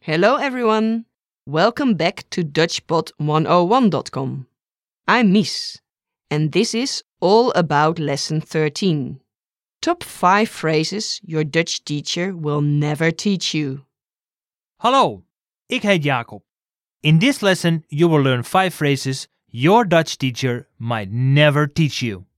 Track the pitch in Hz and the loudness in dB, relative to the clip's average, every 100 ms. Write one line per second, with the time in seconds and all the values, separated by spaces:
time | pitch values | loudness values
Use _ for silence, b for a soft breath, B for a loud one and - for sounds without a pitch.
0 | - 156 196 262 269 254 233 220 220 226 | -4 2 2 2 -2 -2 0 2 0 -2
1 | 226 _ _ _ - 147 196 240 277 185 | -6 _ _ _ -6 0 0 2 0 0
2 | 165 - - - 170 143 170 - _ 165 | 0 -4 -10 -6 -4 0 -2 -2 _ -4
3 | 160 _ 147 151 160 175 175 240 240 156 | -4 _ -2 0 2 2 4 4 2 0
4 | - - 135 135 127 _ _ _ _ _ | -4 -8 -8 -8 -14 _ _ _ _ _
5 | - 214 226 196 175 - - - _ _ | -2 2 4 4 2 -4 -10 -14 _ _
6 | _ _ _ 147 156 160 226 220 269 - | _ _ _ -2 0 0 0 -2 -4 -6
7 | - _ 170 214 247 - 165 147 151 165 | -12 _ 2 4 4 2 0 2 2 0
8 | 147 139 - 156 - 160 156 147 196 156 | -4 -4 -4 -6 -4 -2 -2 0 -2 0
9 | 127 135 _ _ _ _ _ _ - 339 | -4 -10 _ _ _ _ _ _ -4 -4
10 | - - 180 196 220 - 156 156 160 196 | -6 -2 2 2 2 -2 -2 0 -2 -6
11 | 214 - - 160 156 160 160 - - 147 | -8 -10 -6 -4 -2 -2 -2 -6 -6 -8
12 | 139 - 180 180 151 147 147 147 147 147 | -6 -6 -6 -6 -4 -2 0 0 0 0
13 | 160 170 214 190 - 160 147 135 _ _ | -2 -2 -2 -2 -2 -4 -4 -8 _ _
14 | _ _ _ _ _ _ _ _ 226 269 | _ _ _ _ _ _ _ _ 0 2
15 | 202 101 _ _ _ _ _ 247 208 190 | 0 -2 _ _ _ _ _ -4 0 0
16 | 143 131 113 104 _ _ _ _ _ _ | 2 -2 -4 -14 _ _ _ _ _ _
17 | 147 160 226 277 202 185 170 165 - 147 | 4 4 4 2 0 2 0 -2 -4 0
18 | 170 156 135 127 117 190 185 - 147 135 | 2 4 2 0 0 0 0 0 -2 0
19 | 135 135 - _ _ 117 139 214 220 165 | -2 -8 -10 _ _ -2 4 4 4 2
20 | 160 - 131 120 131 120 - _ 117 117 | 2 -2 -4 -2 -4 -4 -8 _ -6 -6
21 | 98 110 131 139 151 143 147 147 156 - | -4 -2 2 6 6 4 0 0 0 0
22 | 123 95 95 | -6 -6 -12